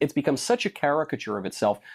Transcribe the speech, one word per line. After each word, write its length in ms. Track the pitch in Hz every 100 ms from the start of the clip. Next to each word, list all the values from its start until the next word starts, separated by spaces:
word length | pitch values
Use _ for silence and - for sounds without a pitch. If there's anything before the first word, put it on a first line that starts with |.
it's 100 | 147
become 240 | - 143 139
such 300 | - 240 196
a 40 |
caricature 680 | - 147 147 156 - - 104
of 80 | 95
itself 340 | - 107 104 -